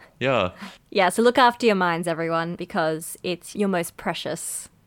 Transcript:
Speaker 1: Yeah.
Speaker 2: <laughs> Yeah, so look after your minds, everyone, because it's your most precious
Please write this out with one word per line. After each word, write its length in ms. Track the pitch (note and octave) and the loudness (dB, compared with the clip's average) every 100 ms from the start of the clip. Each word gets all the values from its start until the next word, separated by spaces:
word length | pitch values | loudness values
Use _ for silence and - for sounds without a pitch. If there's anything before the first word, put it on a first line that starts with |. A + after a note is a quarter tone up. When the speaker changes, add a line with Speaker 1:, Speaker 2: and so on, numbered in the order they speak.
| - _ | -20 _
Speaker 1:
Yeah. 320 | B2+ B2 F#2 - | 0 2 0 -4
Speaker 2:
<laughs> 340 | - - _ | -14 -18 _
Yeah, 180 | G#3 F3+ | 0 2
so 120 | G#3 | 4
look 160 | A#3+ B3 | 4 6
after 280 | B3 A#3+ A#3 | 4 4 2
your 80 | |
minds, 340 | G3 F3+ E3+ E3+ | 4 2 0 -2
everyone, 460 | D#3+ E3 E3 E3 | -2 -2 -2 -2
because 640 | F3 F3+ G3+ D#3+ D#3+ E3 - | -6 -6 -2 0 -2 -6 -10
it's 320 | F#3 E3+ - | -6 -8 -8
your 140 | - G3+ | -2 0
most 280 | F3+ E3+ - | 0 -2 -6
precious 720 | - E3 - E3 - - - _ | -6 -6 -6 -8 -8 -10 -12 _